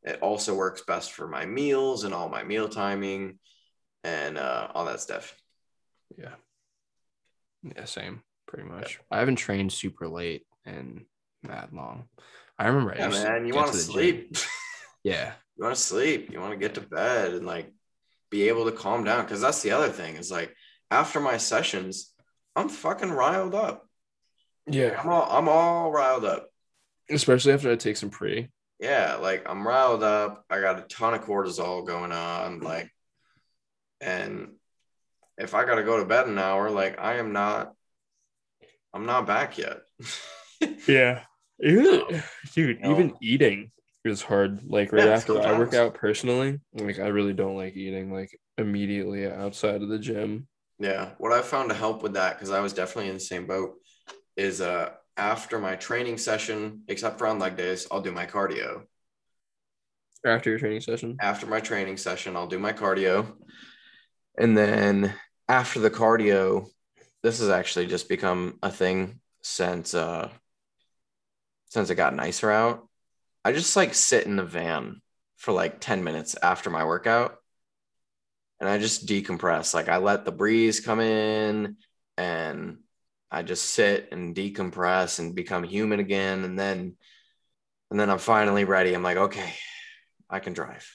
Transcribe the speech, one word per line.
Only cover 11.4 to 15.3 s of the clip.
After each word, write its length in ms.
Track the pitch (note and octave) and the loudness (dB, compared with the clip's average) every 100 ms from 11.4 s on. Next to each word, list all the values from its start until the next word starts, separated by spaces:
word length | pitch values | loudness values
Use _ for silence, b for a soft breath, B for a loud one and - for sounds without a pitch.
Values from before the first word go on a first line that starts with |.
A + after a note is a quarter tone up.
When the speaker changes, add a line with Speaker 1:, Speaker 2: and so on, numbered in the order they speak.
Speaker 2:
that 320 | - - - | -14 -14 -14
long. 340 | - C2 A1+ A#2+ _ b b b _ | -14 -14 -14 -18 _ b b b _
I 80 | G#2 | 2
remember 240 | C#3 A#2 | 4 2
I 40 | - | 0
Speaker 1:
Yeah, 80 | - | -2
Speaker 2:
used 160 | G2 | 0
to 60 | G#2+ | 0
Speaker 1:
man, 180 | A#2 A#2+ | 0 0
you 60 | |
Speaker 2:
get 80 | C3+ | 2
Speaker 1:
wanna 120 | D3 | 2
Speaker 2:
to 40 | G#2+ | 0
the 80 | |
gym. 80 | E2 | -2
Speaker 1:
sleep. 440 | - F3 - - - | 2 2 2 -4 -6
<laughs> 60 | B B B B B B | B B B B B B
Speaker 2:
Yeah. 300 | G2 E2+ - | -4 -2 -4